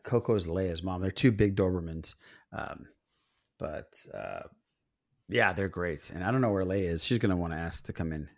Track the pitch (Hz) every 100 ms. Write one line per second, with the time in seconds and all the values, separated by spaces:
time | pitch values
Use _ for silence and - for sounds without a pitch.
0 | - 120 - 107 85 90 95 82 92 90
1 | 92 - 131 107 104 98 92 90 82 80
2 | - - - - _ - 71 - - _
3 | _ _ _ _ _ - 76 76 - -
4 | - 50 50 50 - _ _ _ _ _
5 | _ _ - 113 101 92 95 90 87 73
6 | - 85 92 131 120 98 92 98 87 82
7 | - 117 107 90 85 80 85 - - -
8 | 82 78 76